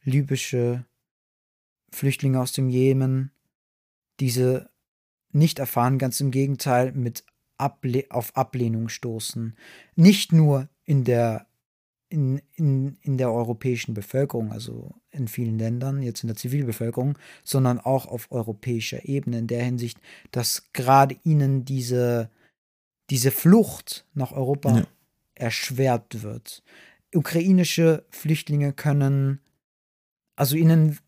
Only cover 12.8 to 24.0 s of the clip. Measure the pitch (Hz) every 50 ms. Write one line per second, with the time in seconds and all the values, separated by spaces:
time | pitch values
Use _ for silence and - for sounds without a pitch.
12.8 | 135 139 135 _ _ 147 135 127 131 120 113 120 117 113 120 110 - 131 123 117
13.8 | - - 113 104 101 - - 131 143 139 - 120 110 107 110 113 117 117 117 117
14.8 | 123 - - _ _ _ - 147 127 110 - - 120 113 110 110 113 113 117 123
15.8 | 131 139 139 139 135 120 117 - - 117 110 - - 123 131 147 139 117 110 -
16.8 | 117 117 117 123 127 143 143 - - - - - _ - - 135 131 127 123 120
17.8 | - 127 135 131 - - 120 117 - _ - 120 110 113 107 104 - 123 120 113
18.8 | 110 - - - - - 139 139 - 123 120 117 117 110 117 120 120 123 123 120
19.8 | 120 117 - _ _ - - - _ - - 123 117 - - - _ _ - -
20.8 | 127 127 135 139 139 135 135 - _ 165 156 147 139 135 135 135 123 131 139 131
21.8 | 123 120 127 123 123 120 120 117 113 113 _ _ _ _ _ _ _ _ _ _
22.8 | _ _ _ _ _ - 143 123 120 135 - - - 165 190 233 208 - - -
23.8 | - - - -